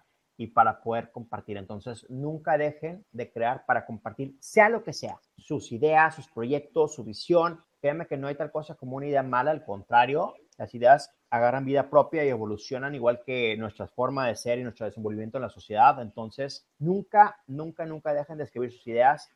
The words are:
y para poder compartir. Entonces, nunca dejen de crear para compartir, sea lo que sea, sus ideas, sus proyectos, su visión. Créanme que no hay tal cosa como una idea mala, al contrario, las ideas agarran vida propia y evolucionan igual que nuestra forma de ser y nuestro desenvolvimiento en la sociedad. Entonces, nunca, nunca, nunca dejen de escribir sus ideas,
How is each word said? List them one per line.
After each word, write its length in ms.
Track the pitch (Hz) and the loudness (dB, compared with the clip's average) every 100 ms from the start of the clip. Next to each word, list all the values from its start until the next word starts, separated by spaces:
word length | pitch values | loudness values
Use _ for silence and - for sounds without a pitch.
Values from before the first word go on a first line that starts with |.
| _ _ _ - | _ _ _ -14
y 120 | 113 | -2
para 340 | 117 113 - | 4 4 2
poder 280 | 113 113 113 | -4 -4 -6
compartir. 460 | - 113 104 - 101 | -12 -12 -12 -10 -12
Entonces, 480 | 95 104 123 117 - | -10 -12 -12 -14 -14
nunca 480 | 127 147 156 160 151 | -10 -8 -6 -2 0
dejen 480 | 147 147 160 185 - | 0 -4 -10 -12 -14
de 200 | 117 120 | -12 -10
crear 320 | - 113 131 - | -4 -2 -2 0
para 200 | 120 - | 0 -2
compartir, 500 | 113 110 104 135 - | -10 -12 -10 -12 -12
sea 280 | - - 147 | -2 4 4
lo 160 | 233 | 4
que 80 | - | -4
sea, 260 | 147 113 95 _ _ | -10 -10 -12 _ _
sus 340 | - 147 - | -8 -8 -6
ideas, 420 | 117 151 156 160 | 0 2 4 4
sus 140 | 151 - | 0 -12
proyectos, 640 | - 120 143 147 165 151 | -8 -4 -4 -2 0 0
su 100 | - | -2
visión. 600 | 110 104 - 175 165 165 _ _ | -12 -12 2 4 4 -2 _ _
Créanme 260 | 143 156 165 | -4 -4 -6
que 120 | 139 | -6
no 80 | 139 | -6
hay 60 | |
tal 160 | 143 147 | -6 -6
cosa 240 | 151 151 | -6 -8
como 220 | 147 127 131 | -12 -12 -8
una 100 | 143 | -2
idea 160 | 139 | -2
mala, 300 | 131 123 139 | 0 0 2
al 120 | 120 | -2
contrario, 680 | - 101 - 120 123 147 190 - _ - | -4 -12 2 4 4 2 -2 -6 _ -14
las 160 | 117 | -12
ideas 400 | 117 120 143 - _ _ | 2 6 6 6 _ _
agarran 340 | - 120 131 | 2 2 2
vida 260 | 135 139 135 | 0 0 4
propia 340 | 147 135 160 | 4 4 2
y 40 | 147 | 0
evolucionan 640 | 120 107 104 - 127 135 | 0 -4 -6 -8 -8 -8
igual 280 | 143 120 120 | -2 0 0
que 320 | - 127 117 110 | -4 -2 0 -2
nuestra 300 | 110 - 98 | -6 -8 -10
forma 400 | - 127 139 127 | -4 -2 0 -2
de 100 | 107 | -2
ser 220 | 120 123 | -2 -4
y 40 | |
nuestro 240 | 123 - 107 | -4 -8 -10
desenvolvimiento 520 | 107 107 107 110 131 | -6 -6 -6 -6 -8
en 40 | |
la 80 | 117 | -8
sociedad. 500 | - - 104 127 135 | -12 -4 6 6 6
Entonces, 640 | 113 - 110 - 139 - - _ | -2 -10 -12 -10 -10 -12 -20 _
nunca, 600 | 156 196 196 208 208 - - | -4 -4 2 6 6 4 -12
nunca, 380 | 135 165 160 | -10 -10 -10
nunca 300 | 160 156 156 | -10 -8 -4
dejen 240 | 147 147 156 | -4 -4 -8
de 60 | |
escribir 280 | 139 - 123 | -8 -6 -8
sus 140 | 117 - | -8 -4
ideas, 440 | 117 127 147 - | 4 4 4 -2